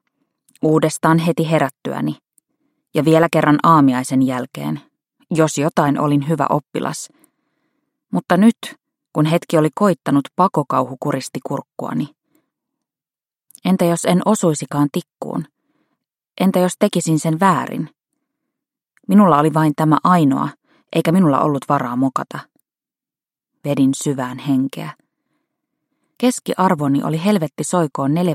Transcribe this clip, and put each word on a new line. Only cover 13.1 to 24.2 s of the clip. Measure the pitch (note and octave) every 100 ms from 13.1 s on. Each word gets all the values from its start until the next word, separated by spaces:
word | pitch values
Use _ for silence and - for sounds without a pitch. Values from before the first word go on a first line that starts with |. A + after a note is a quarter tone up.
| _ _ _ _ -
Entä | F3+ F#3
jos | E3+ E3+
en | - F3
osuisikaan | - G#3+ F3+ D3 D3 D3 C#3+
tikkuun? | F3+ - - - - D#3 _ _ _ _ _ _ _ _ -
Entä | F#3+ F3+
jos | F3+ -
tekisin | G#3 F3 E3 D#3
sen | E3 D#3+
väärin? | G3 D3 - - D#3 _ _ _ _ _ _ _ _ _ _ _ -
Minulla | G3 G3 D3
oli | D#3
vain | D#3 D#3 C#3+
tämä | D#3 D3+
ainoa, | - F3+ D3 C3+ C#3+ - _ _ _
eikä | E3 E3+
minulla | F3 F3 C3+
ollut | D#3 C#3 -
varaa | C#3+ B2 B2
mokata. | C3 - - C#3+ - _ _ _ _ _ _ _ _ _ _ _
Vedin | C#3+ C#3 C3+ C3+
syvään | D#3 C3+